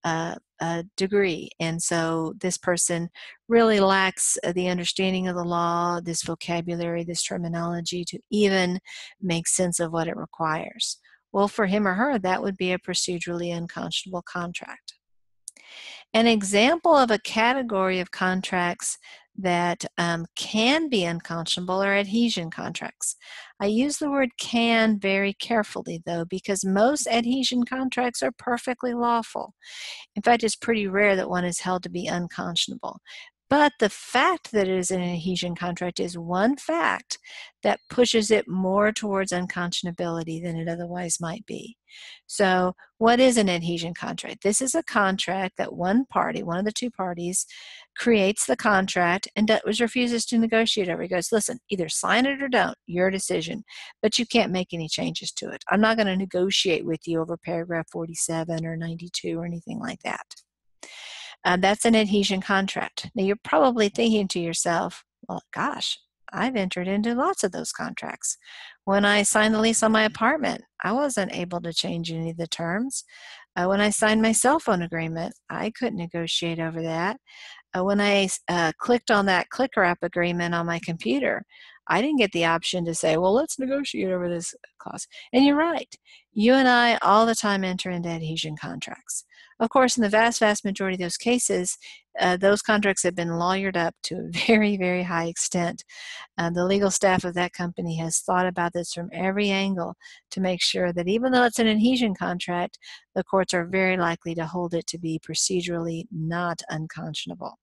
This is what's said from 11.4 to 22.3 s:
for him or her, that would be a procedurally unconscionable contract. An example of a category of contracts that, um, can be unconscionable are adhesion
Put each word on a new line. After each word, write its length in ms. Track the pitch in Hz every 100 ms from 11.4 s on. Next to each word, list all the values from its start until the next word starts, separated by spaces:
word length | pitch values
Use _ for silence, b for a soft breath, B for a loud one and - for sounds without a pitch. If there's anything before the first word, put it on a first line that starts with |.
| 202
for 180 | - 202
him 220 | 202 202
or 60 |
her, 260 | 185 220 254
that 220 | 185 185
would 140 | 202 190
be 160 | 180
a 60 | 180
procedurally 760 | - 180 - 180 175 175 175
unconscionable 680 | 170 170 - 170 - - 180
contract. 720 | - 180 175 175 - - - - _ _ _ _ - B B B B B B
An 140 | 220 226
example 680 | 226 190 202 233 330 349
of 160 | 302 254
a 80 | 208
category 800 | - 226 226 269 240 202 190 185
of 140 | 180
contracts 840 | - 185 185 - 185 175 175 - - B B B -
that, 460 | 190 175 175 170 - -
um, 300 | 170 170 165 -
can 520 | - 214 226 302 320
be 160 | 247
unconscionable 760 | 170 170 - 170 160 - 180 185
are 120 | 196
adhesion 560 | 196 202 220 240